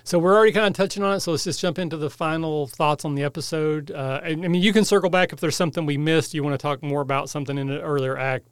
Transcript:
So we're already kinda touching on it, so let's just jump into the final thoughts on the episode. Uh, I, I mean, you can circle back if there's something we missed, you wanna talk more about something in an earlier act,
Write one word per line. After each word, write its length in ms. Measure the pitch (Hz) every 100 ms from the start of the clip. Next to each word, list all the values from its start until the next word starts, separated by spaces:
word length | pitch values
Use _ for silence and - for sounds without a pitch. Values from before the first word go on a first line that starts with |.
So 140 | - 175
we're 160 | 175
already 180 | 208 220
kinda 180 | 202 208
touching 320 | - 196 196
on 140 | 196 196
it, 40 |
so 120 | -
let's 120 | 156
just 160 | 180 -
jump 180 | 180 160
into 200 | 170 156
the 100 | 147
final 580 | - 160 160 160 151 139
thoughts 380 | - 151 147
on 100 | 156
the 100 | 143
episode. 680 | 143 156 - 160 156 151 143
Uh, 320 | 147 135 135
I, 40 | 165
I 60 | 160
mean, 260 | 180 180
you 100 | 208
can 140 | 214 202
circle 240 | 202 180
back 240 | 185 180
if 60 | 139
there's 160 | 165 -
something 280 | 170 170
we 140 | 147 143
missed, 340 | 151 160 160
you 100 | 156
wanna 140 | 147 135
talk 260 | 147 135
more 200 | 147 143
about 260 | 135 139 143
something 300 | 151 139 139
in 100 | 135
an 140 | 143
earlier 340 | 160 143 131 135
act, 300 | 131 131 -